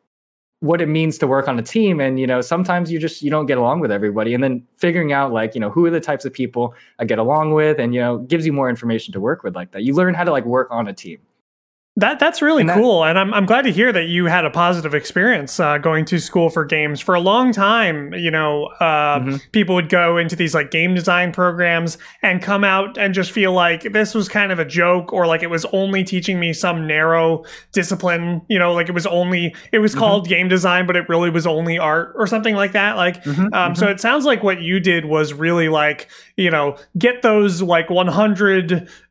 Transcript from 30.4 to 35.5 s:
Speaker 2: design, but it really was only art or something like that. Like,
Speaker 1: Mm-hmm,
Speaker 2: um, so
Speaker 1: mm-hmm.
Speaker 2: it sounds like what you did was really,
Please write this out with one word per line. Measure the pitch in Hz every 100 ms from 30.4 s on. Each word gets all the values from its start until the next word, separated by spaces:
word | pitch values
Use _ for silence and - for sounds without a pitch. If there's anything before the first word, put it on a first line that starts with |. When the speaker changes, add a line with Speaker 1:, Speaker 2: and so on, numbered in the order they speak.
| 185
Speaker 2:
design, | 185 180 180 180
but | 175
it | 170
really | 170 175
was | 165 165
only | 160 170 170
art | 156 160 -
or | 233 202
something | 220 220
like | 202 196
that. | 202 208 214
Like, | 175 175
Speaker 1:
Mm-hmm, | 147 143 196
Speaker 2:
um, | 190 175
so | 175 202
Speaker 1:
mm-hmm. |
Speaker 2:
it | 196
sounds | 226 294
like | 285 226
what | 202 180
you | 165 190
did | 180 170 156
was | 156 151
really, | 143 165